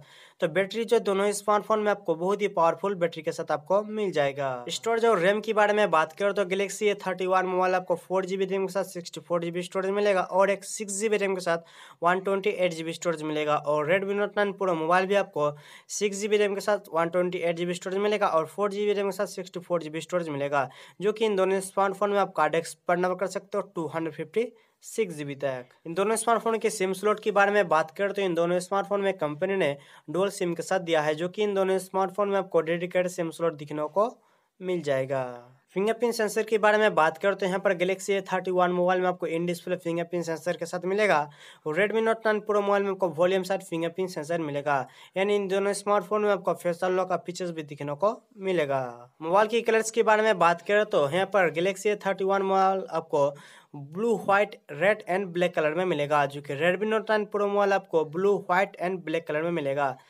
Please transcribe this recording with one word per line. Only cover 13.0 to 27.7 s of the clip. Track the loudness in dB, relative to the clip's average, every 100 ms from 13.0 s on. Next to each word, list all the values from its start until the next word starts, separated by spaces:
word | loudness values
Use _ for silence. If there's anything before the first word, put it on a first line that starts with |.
| -4 -4
मिलेगा। | -4 -2 0 0
और | 0 0 2
Redmi | 0 0 -2
Note | -2 0
नाइन | -2 0
Pro | -2
मोबाइल | 0 2 2 4
भी |
आपको | 0 0 -2 -2 -4 -14 -20 -14 -4
सिक्स | -4 -2
जी | 0
बी | 2
रैम | 2
के | 0
साथ | 0 -2 0
वन | -2 0
ट्वेंटी | 0 0 -2
एट | -2 -2
जी | -4
बी |
स्टोरेज | -4 -4 -2
मिलेगा | 0 2 2
और | 0 -2
फ़ोर | -2 -4
जी | -2 -2
बी |
रैम | 0 -2
के | -2
साथ | -6 -8
सिक्सटी | -12 -10
फ़ोर | -4 -4
जी | -4
बी | -8
स्टोरेज | -4 -4 -2
मिलेगा, | -4 0 0 0 -4 -20 -6
जो | -2
कि | 0 0
इन | 2
दोनों | 2 2 0
स्मार्टफोन | 0 0 2 0
में | 2
आप | 2 2
कार्ड | 2
एक्सपेंड | 2 -2 -6 -2 2 2 0
कर | -4
सकते | -6 -6 -6
हो | -6
टू | -6 -6
हंड्रेड | -4 -6
फिफ्टी | -6 -6 -2 -4 -6 _ _
सिक्स | -10 -4 -4 -4
जी |
बी | -8
तक। | -4 -4 -4 -10 _ -8
इन |
दोनों | -2 0 0
स्मार्टफोन | 2 0 0 -2
के | -2
सिम | -2 -2
स्लॉट | 0 0 0
के | 4
बारे | 6 6
में | 6
बात | 4